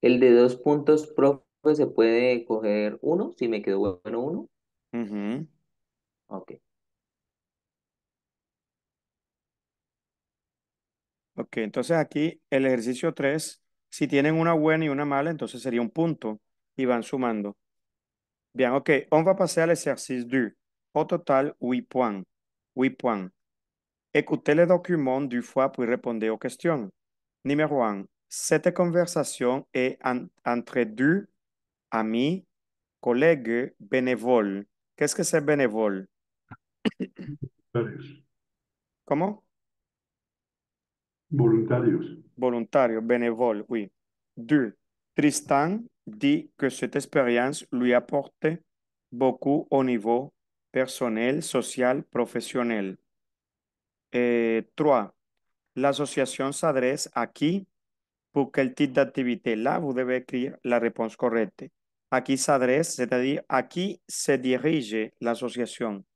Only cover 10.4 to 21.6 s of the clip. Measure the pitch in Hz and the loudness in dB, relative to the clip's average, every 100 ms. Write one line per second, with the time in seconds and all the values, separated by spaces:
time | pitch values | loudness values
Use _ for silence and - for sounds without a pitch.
10.4 | _ _ _ _ _ _ _ _ _ - | _ _ _ _ _ _ _ _ _ -12
11.4 | - - 110 131 123 165 143 151 156 - | -8 -6 -4 -4 0 0 0 -2 -4 -4
12.4 | _ 135 135 127 113 127 - - 139 151 | _ 0 2 0 -2 -2 -4 -2 -2 -2
13.4 | - - _ _ _ - 147 143 143 160 | -4 -14 _ _ _ -6 0 2 2 2
14.4 | 165 165 156 156 160 139 147 139 147 160 | 2 2 2 2 0 -2 -2 0 -2 -4
15.4 | 113 123 123 120 120 - 165 156 110 107 | -8 -8 -4 -2 -2 0 -2 -2 -6 -8
16.4 | _ _ _ - 131 120 110 139 127 110 | _ _ _ -4 0 0 -2 -4 -2 -2
17.4 | 101 101 _ _ _ _ _ _ _ _ | -6 -10 _ _ _ _ _ _ _ _
18.4 | _ - 127 135 139 139 - 156 160 190 | _ -2 2 2 2 0 4 2 4 2
19.4 | 180 - 165 165 - 127 - 127 120 131 | 2 2 2 2 0 -6 -4 -6 -2 0
20.4 | 113 _ _ _ _ - 156 175 175 135 | 0 _ _ _ _ -4 -2 -2 2 2
21.4 | 147 - | 2 -4